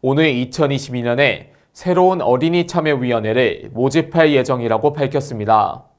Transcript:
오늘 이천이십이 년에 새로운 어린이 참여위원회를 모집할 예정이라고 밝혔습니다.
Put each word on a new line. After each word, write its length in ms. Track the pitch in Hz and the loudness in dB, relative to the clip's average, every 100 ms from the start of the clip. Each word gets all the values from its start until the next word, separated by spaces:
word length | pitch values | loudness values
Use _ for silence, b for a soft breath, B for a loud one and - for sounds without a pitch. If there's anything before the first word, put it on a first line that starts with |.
오늘 260 | 131 139 160 | 0 2 2
이천이십이 720 | 123 123 - 147 139 - 123 | 0 -4 -2 -2 -2 -4 -6
년에 500 | 120 120 139 98 - b b | -2 2 2 0 -8 b b
새로운 480 | - 185 180 185 185 | -10 -2 2 2 2
어린이 480 | 120 127 165 175 175 | 0 2 2 0 0
참여위원회를 1000 | 175 156 143 123 117 107 113 117 - - | -2 0 0 0 -2 0 2 0 -2 -10
모집할 600 | 113 131 143 156 170 156 | -2 0 0 0 2 4
예정이라고 580 | 143 127 127 117 110 147 | 4 0 -2 0 0 0
밝혔습니다. 920 | 147 135 147 135 117 104 - 95 - _ | -2 -4 -4 -6 -8 2 2 2 -4 _